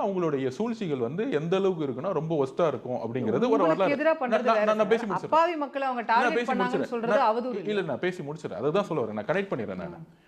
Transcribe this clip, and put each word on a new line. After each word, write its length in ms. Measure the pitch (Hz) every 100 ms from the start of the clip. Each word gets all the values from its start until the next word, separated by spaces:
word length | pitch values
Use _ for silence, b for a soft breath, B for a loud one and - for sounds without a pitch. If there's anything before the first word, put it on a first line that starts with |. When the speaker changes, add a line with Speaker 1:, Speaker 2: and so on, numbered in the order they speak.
| 226
Speaker 1:
அவங்களுடைய 420 | 185 165 139 131
சூழ்ச்சிகள் 500 | 127 226 220 190 135
வந்து 340 | 117 165 262
எந்த 260 | 147 165 190
அளவுக்கு 280 | 196 170 143
இருக்குன்னா 260 | 120 196
ரொம்ப 340 | 160 160 160 131
ஒஸ்டா 220 | - 165
இருக்கும் 280 | 123 123 123
அப்படிங்கிறது 540 | 113 127 117 117 240
ஒரு 0 |
Speaker 2:
உங்களுக்கு 260 | - 190 320
Speaker 1:
வரலாறு. 200 | 190 277
Speaker 2:
எதிரா 200 | 311 320
பண்றது 120 | 254
Speaker 1:
நான், 160 | 320
நான், 140 | 240 220
Speaker 2:
வேற 160 | 214
Speaker 1:
நான் 140 | 214 208
பேசி 180 | 226 294
Speaker 2:
சார். 140 | 262
Speaker 1:
முடிச்சிடுறேன். 40 |
Speaker 2:
அப்பாவி 320 | 147 311 330 320
மக்களை 320 | 277 277 269
அவங்க 260 | 247 220
Speaker 1:
நான் 80 | 226
Speaker 2:
டார்கெட் 240 | 247 - 240
Speaker 1:
பேசி 80 |
Speaker 2:
பண்ணாங்கன்னு 260 | 247 247 -
Speaker 1:
முடிச்சிடுறேன். 40 |
Speaker 2:
சொல்றது 340 | 240 240 233 214
Speaker 1:
நான் 180 | 226 226
Speaker 2:
அவதூறு 120 | 254
Speaker 1:
இல்ல, 120 | 220
Speaker 2:
இல்லையா? 220 | 180 208
Speaker 1:
நான் 180 | 170 117
பேசி 240 | 180 180
முடிச்சிடுறேன். 300 | 143 156 135
அதை 180 | 92 135
தான் 120 | 185
சொல்ல 200 | 196 156
வரேன். 100 | 110
நான் 120 | 107 104
கனெக்ட் 280 | 175 196
பண்ணிடுறேன் 220 | 143 98 92
நான். 140 | 87
Speaker 2:
ம். 160 | 85 - b